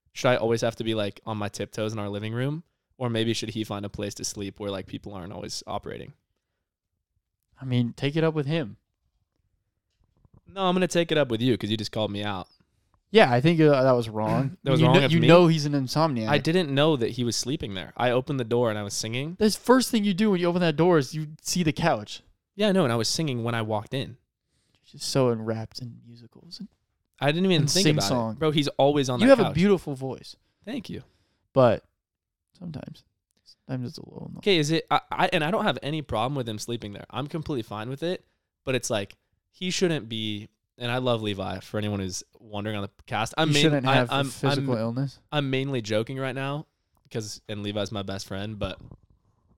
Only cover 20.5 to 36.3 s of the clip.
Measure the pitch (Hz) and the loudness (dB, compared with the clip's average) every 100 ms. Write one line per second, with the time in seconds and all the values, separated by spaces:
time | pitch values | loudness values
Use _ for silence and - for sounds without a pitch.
20.5 | 180 170 147 180 165 131 156 156 156 - | 2 0 2 4 4 2 -6 -8 -10 -6
21.5 | 175 156 - 165 117 104 - _ _ _ | 0 0 0 0 0 -4 -16 _ _ _
22.5 | 196 208 185 135 117 110 - 160 120 117 | -2 0 2 2 2 -2 -2 -2 -2 -2
23.5 | 117 110 107 104 135 107 113 _ _ _ | -2 -2 -4 -4 -8 -8 -12 _ _ _
24.5 | _ _ _ _ 143 - 139 127 113 110 | _ _ _ _ -12 -2 2 2 2 -2
25.5 | 110 110 - 120 117 117 117 117 123 165 | -6 -6 -12 -14 -16 -20 -20 -20 -20 -20
26.5 | - 196 _ _ _ _ - 139 165 190 | -18 -18 _ _ _ _ -2 0 2 4
27.5 | 165 151 - 156 151 - 127 113 110 156 | 4 4 4 4 4 2 0 -2 0 0
28.5 | 151 139 - 139 147 131 123 240 262 190 | 2 0 2 4 4 0 4 6 6 6
29.5 | 156 202 180 - 131 131 98 - - _ | 4 4 4 0 -8 -8 -10 -14 -20 _
30.5 | _ 202 262 - - - _ _ _ _ | _ -10 -10 -8 -14 -14 _ _ _ _
31.5 | 135 123 95 _ _ _ _ _ _ _ | 4 4 4 _ _ _ _ _ _ _
32.5 | _ 175 151 - - _ _ _ _ _ | _ -14 -14 -16 -18 _ _ _ _ _
33.5 | _ - 131 123 - - - - 50 208 | _ -10 -8 -8 -12 -16 -16 -14 -4 2
34.5 | 175 147 160 - 147 - - 180 175 151 | 2 2 0 0 -2 -2 0 2 2 0
35.5 | 208 214 123 135 156 139 110 123 | 0 -2 -2 -6 -8 -4 -4 -2